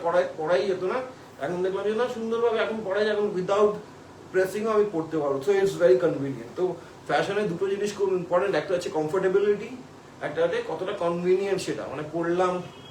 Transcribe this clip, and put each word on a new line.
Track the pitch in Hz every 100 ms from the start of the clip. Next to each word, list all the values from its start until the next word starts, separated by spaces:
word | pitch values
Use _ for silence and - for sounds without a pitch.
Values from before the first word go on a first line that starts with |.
করাই, | 170 175 180 -
পরাই | 156 185 196
যেত | 165 185
না, | 247 254 - - -
এখন | 143 180
দেখলাম | 185 196 202
যে | 220
না, | 247 226
সুন্দরভাবে | 226 233 233 214
এখন | 214 220 190
পরাই | 202 214
যায়, | 208
এখন | 202 175
without | 175 202 208 - - - - - -
pressing-ও | 185 185 214 220 214
আমি | 208
পরতে | 160 156 160
পারবো। | 143 135 202
So | 196
it's | 190 156
very | 175 185
convenient। | 165 139 139 135 - -
তো | 185 160 - - -
ফ্যাশনে | 147 170 202 202
দুটো | 170 190
জিনিস | 202 208 -
খুব | 190 185
ইম্পর্টেন্ট, | 165 180 180 151
একটা | 147
হচ্ছে | 180 - 156
কমফোর্টেবিলিটি, | 156 190 190 196 208 202 240 262 - - - - 151
একটা | 151
হচ্ছে | 170 233 -
কতটা | 160 185 -
কনভিনিয়েন্ট | 175 175 175 185 196 180 -
সেটা, | 117 101
মানে, | 135 151
পরলাম | 170 170 175 185 180 - - -